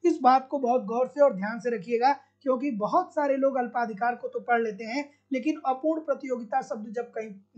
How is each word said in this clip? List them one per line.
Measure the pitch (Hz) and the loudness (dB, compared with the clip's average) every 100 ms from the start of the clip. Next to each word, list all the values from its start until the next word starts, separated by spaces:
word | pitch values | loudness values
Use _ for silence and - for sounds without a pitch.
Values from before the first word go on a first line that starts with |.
इस | 349 311 | 2 4
बात | 254 262 262 | 6 4 2
को | 285 | -2
बहुत | 247 247 202 | 2 0 0
गौर | 233 254 | -2 -2
से | 285 | 4
और | 285 196 | 4 4
ध्यान | 202 233 | -6 -4
से | 240 226 | -4 -6
रखिएगा, | 180 233 247 277 _ _ | -2 2 2 2 _ _
क्योंकि | 277 254 285 220 | -2 0 0 -2
बहुत | 202 285 359 - | 0 0 0 -2
सारे | 285 269 | 0 2
लोग | 269 262 | 2 0
अल्पाधिकार | 247 247 233 202 233 233 | -2 -2 -4 -2 -2 -2
को | 254 | -6
तो | 247 | -8
पढ़ | 202 240 | 0 2
लेते | 226 196 226 | 2 -4 -6
हैं, | 247 285 _ _ | -6 -6 _ _
लेकिन | 262 254 311 269 | -4 -2 -2 -2
अपूर्ण | 262 311 320 | 0 0 -2
प्रतियोगिता | 311 269 277 247 233 262 | -2 -4 -2 -6 -4 -4
शब्द | - 240 214 | -4 -8 -8
जब | 220 233 | -8 -8
कहीं | - 220 196 _ | -8 -10 -12 _